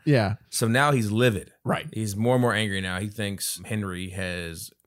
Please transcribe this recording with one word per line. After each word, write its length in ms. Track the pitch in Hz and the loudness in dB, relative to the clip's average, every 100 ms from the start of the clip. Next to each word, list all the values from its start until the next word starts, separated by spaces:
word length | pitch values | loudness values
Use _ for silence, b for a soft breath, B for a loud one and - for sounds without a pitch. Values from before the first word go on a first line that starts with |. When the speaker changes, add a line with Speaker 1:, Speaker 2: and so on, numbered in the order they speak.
Speaker 1:
yeah. 320 | 151 135 101 107 - | 2 4 4 0 -4
Speaker 2:
So 180 | - 113 | -2 2
now 240 | 123 147 | 4 4
he's 200 | 135 104 | 2 2
livid. 420 | 107 123 95 - _ | 4 4 2 -6 _
Speaker 1:
Right. 240 | 123 85 80 | -4 -2 -4
Speaker 2:
He's 200 | 107 107 101 | -6 -4 0
more 200 | 117 127 | 2 4
and 60 | |
more 120 | 120 | 4
angry 280 | 104 107 95 | 2 0 -2
now. 180 | 95 92 | -2 -4
He 80 | 104 | -4
thinks 540 | 104 101 98 - - | -4 -6 -4 -8 -8
Henry 460 | 90 110 98 90 92 | -6 -4 -4 -6 -8
has 600 | 92 92 90 85 82 - _ | -6 -6 -6 -8 -10 -14 _